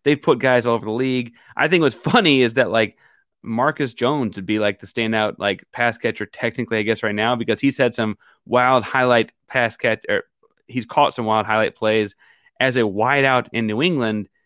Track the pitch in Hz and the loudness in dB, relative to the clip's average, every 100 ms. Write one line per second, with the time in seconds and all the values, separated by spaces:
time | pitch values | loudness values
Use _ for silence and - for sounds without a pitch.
0 | - 143 - 135 131 123 117 117 104 110 | -2 0 2 2 2 2 2 -2 -2 -4
1 | 131 127 120 - _ - 147 175 151 - | -2 -2 -6 -12 _ -4 0 2 2 0
2 | - 247 185 135 123 117 113 110 110 - | 0 2 4 4 4 2 0 0 0 -4
3 | _ _ _ _ - 113 135 151 139 - | _ _ _ _ -6 -2 -2 -2 -4 -2
4 | 120 147 117 98 92 107 104 101 98 - | 0 0 -2 -4 -4 0 0 -2 -8 -4
5 | 110 110 107 - 101 92 - - 120 117 | -2 0 -2 -2 -4 -4 -6 -2 -2 0
6 | 117 - 104 - 117 117 117 113 107 113 | -4 -4 -8 -6 -6 -4 -4 -2 -2 -2
7 | 110 104 110 123 110 110 139 131 127 - | -2 -2 -2 0 -2 0 0 0 0 0
8 | 110 101 _ _ - 123 123 131 110 135 | -4 -4 _ _ -2 2 2 2 0 0
9 | 127 120 110 _ - 131 117 - 123 107 | 2 2 0 _ -6 -2 -2 -2 -2 -2
10 | - 104 - _ _ _ - 123 113 - | -2 -4 -4 _ _ _ -12 -10 -4 0
11 | 147 - 113 110 104 110 110 - 110 110 | 0 0 0 0 0 0 0 -2 0 0
12 | 104 - _ _ _ - 131 127 110 98 | -2 -6 _ _ _ -2 0 2 0 0
13 | 117 143 135 127 - - 110 107 165 160 | 0 2 2 0 -2 -4 -2 0 0 0
14 | 117 107 98 _ | -2 -4 -8 _